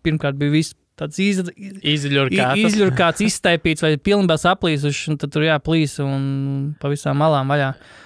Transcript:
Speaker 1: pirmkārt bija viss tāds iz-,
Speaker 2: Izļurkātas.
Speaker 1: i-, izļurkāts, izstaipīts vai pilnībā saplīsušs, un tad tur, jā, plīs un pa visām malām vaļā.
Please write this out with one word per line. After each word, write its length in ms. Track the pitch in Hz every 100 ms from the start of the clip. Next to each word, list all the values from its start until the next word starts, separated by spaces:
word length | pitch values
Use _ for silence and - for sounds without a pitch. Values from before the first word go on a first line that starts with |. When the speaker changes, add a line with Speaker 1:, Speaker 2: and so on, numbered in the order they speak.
Speaker 1:
pirmkārt 320 | 170 156 147 139
bija 160 | 147
viss 220 | 151 160 - _ -
tāds 220 | 151 147
iz-, 220 | 196 190 180 - 196 190
Speaker 2:
Izļurkātas. 800 | 151 151 143 139 135 139 127 135
Speaker 1:
i-, 60 | 220
izļurkāts, 560 | 208 196 131 175 160
izstaipīts 640 | 208 - 185 170 170 156 160
vai 80 | 151
pilnībā 400 | - 202 190 156
saplīsušs, 680 | 175 196 180 151 147 143 -
un 80 | 151
tad 100 | 143
tur, 140 | 156 156
jā, 80 | 151
plīs 320 | - 165 147 -
un 680 | 139 135 135 139 139 139 139 151
pa 160 | 143
visām 240 | 147 147 139
malām 240 | 156 147 135
vaļā. 220 | 147 135 131 - -